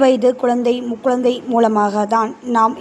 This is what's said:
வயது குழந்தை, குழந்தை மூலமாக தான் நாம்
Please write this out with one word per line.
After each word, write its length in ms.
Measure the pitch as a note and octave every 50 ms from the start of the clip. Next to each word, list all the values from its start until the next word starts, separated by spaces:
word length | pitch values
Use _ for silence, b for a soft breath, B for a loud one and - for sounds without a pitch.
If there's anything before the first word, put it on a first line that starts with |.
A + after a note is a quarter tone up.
| C4+
வயது 260 | C4 C4 A3+ A3+ B3+ B3 B3+ -
குழந்தை, 320 | A#3+ A#3+ B3 A#3+ A#3 B3 B3 B3 A#3+ A#3 G#3+ -
குழந்தை 280 | C4+ B3 B3+ B3 B3 B3 - - B3+ A#3+
மூலமாக 520 | A#3 A#3 A3 A3 G#3 G#3 G3+ G3 G#3+ G#3 G3+ A3+
தான் 180 | A3+ A3 A3 A3 - B3+ B3 A#3+
நாம் 180 | A3+ A3+ A3+ B3 -